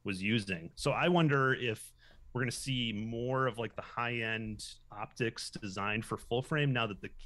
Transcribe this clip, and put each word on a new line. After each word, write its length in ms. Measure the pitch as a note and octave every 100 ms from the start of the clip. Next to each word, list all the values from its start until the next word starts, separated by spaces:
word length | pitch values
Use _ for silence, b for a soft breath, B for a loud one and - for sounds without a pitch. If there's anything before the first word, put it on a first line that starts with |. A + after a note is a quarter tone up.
was 180 | - F#2
using. 500 | G2 A2+ F#2+ F2 E2 -
So 160 | -
I 160 | G#2+ D#3+
wonder 460 | F3 D#3+ C#3 C3
if 400 | C3 A#2+ A2 - - b b -
we're 80 | B2
gonna 100 | B2
see 400 | - - C3 A#2
more 560 | G#2 A2 A#2 B2 C3 C3
of, 100 | A2
like, 200 | A2 -
the 40 |
high-end 840 | - - A#2+ A#2+ A2+ A2 A2 G#2 - - -
optics 580 | G#2 A2+ - A#2 A2+ -
designed 540 | - G#2 F#2+ G2+ G#2+
for 140 | A2+ G#2+
full 240 | - A#2
frame 320 | C3+ D#3 C#3+
now 120 | B2 A2+
that 140 | G2
the 80 | G2+ -